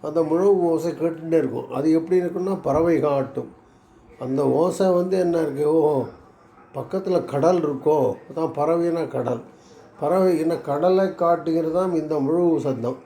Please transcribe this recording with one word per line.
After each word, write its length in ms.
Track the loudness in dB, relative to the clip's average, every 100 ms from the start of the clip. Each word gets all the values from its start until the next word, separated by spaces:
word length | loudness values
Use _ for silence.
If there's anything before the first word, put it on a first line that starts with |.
அந்த 220 | -2 -2
முழவு 380 | 0 2 4 4
ஓசை 300 | 2 0 -2
கேட்டுட்டே 460 | -2 -4 -4 0 2
இருக்கும். 320 | 2 -4 -6
அது 220 | -2 2
எப்படி 300 | 2 2 0
இருக்குன்னா 400 | 0 -4 -4 -4
பறவை 380 | 0 2 2 2
காட்டும். 480 | 2 0 -2 -6 -10 -16 _ _ _ -20 -20 -12
அந்த 300 | -4 0 2
ஓசை 420 | 2 0 2 2
வந்து 280 | 2 2 0
என்ன 180 | 2 0
இருக்கு, 360 | -2 -2 2
ஓஹோ 320 | 2 2 0 -2 -10 -20 -20 -20 -20 -14 -12
பக்கத்துல 500 | -6 -6 0 -2 0
கடல் 340 | 0 2 2
இருக்கோ, 540 | 0 -2 0 2 2 -2 -10 -6
அதான் 180 | -6
பறவைனா 540 | -2 0 0 0 -2 -4
கடல். 340 | -4 -4 -6 -8 -20 -20 -20 -20 -6
பறவை 400 | 0 2 2 2
என்ன 180 | 0 -2
கடலை 580 | -4 0 2 2 0 0
காட்டுகிறது 580 | 0 0 0 -2 0
தான் 200 | 0 0
இந்த 260 | -2 -2 -2
முழவு 400 | 0 2 2 2
சத்தம் 380 | 0 -2 -4 -6